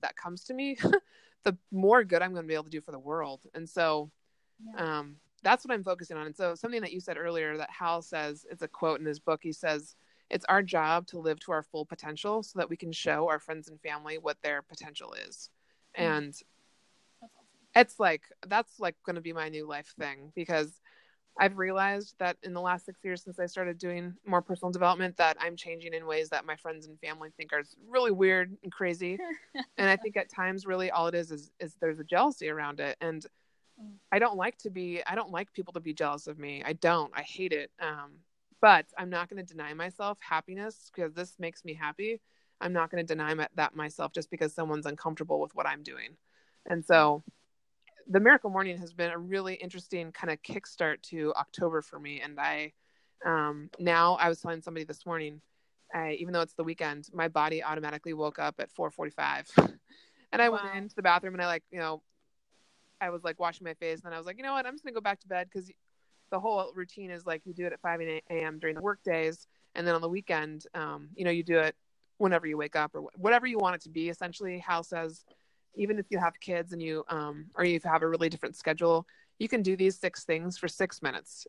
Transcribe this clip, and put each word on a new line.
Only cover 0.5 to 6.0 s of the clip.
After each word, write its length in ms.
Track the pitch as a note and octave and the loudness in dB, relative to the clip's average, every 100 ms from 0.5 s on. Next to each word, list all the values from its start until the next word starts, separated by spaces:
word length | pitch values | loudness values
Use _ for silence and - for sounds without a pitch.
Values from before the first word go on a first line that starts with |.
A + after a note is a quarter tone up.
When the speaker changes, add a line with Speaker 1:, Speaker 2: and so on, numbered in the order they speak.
Speaker 1:
me, 220 | B3+ C#4 A#3+ | -6 -4 0
<laughs> 280 | - G4 - - _ _ | 4 4 2 -14 _ _
the 120 | G3+ F3+ _ | -2 -2 _
more 320 | F#3+ G3 B3 | 2 8 8
good 180 | G3 E3+ | 8 2
I'm 120 | F#3 | 2
gonna 140 | F3+ D#3+ | -2 -4
be 80 | D#3 | -4
able 100 | D3+ | -4
to 40 | |
do 120 | D#3 | -10
for 100 | D#3 | -10
the 80 | C#3 | -12
world. 440 | C#3 E3 C#3+ C3+ - | -6 -4 -4 -8 -14
And 160 | D#3+ E3 | -14 -4
so, 420 | F3+ E3 D3+ D3+ - _ _ _ _ | 2 2 2 -2 -12 _ _ _ _
Speaker 2:
Yeah. 400 | A3 A3 E3 D3+ | -12 -6 -4 -4
Speaker 1:
um, 180 | C#3+ D3 _ _ | -6 -12 _ _
that's 200 | G3 B3 | 2 2
what 100 | B3+ | 2
I'm 100 | A3+ | -4
focusing 340 | F#3 F3+ | -2 -4